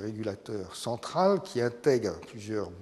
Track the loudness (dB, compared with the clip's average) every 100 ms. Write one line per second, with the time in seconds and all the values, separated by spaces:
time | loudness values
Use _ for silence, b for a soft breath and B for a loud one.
0 | -6 -4 -4 -4 -6 -6 -6 -6 -4 -4
1 | -2 4 6 4 2 0 0 4 4 4
2 | 2 -2 -10 -12 -4 -4 -4 -8